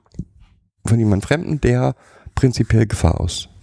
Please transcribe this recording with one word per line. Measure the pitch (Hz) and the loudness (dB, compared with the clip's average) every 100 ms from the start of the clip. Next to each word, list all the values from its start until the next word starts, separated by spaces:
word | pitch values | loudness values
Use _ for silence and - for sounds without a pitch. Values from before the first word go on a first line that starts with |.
| _ - - _ - _ _ _ - | _ -16 -16 _ -20 _ _ _ 0
von | 117 | 2
jemand | 107 101 | 2 0
Fremden, | - 147 - 147 | 0 -2 -2 -2
der | 117 123 131 - _ - - | 0 2 0 -4 _ -20 -12
prinzipiell | - 131 - 120 113 110 | 0 0 0 0 2 2
Gefahr | - 82 - | 0 0 0
aus-, | 85 - - - | -4 -6 -12 -18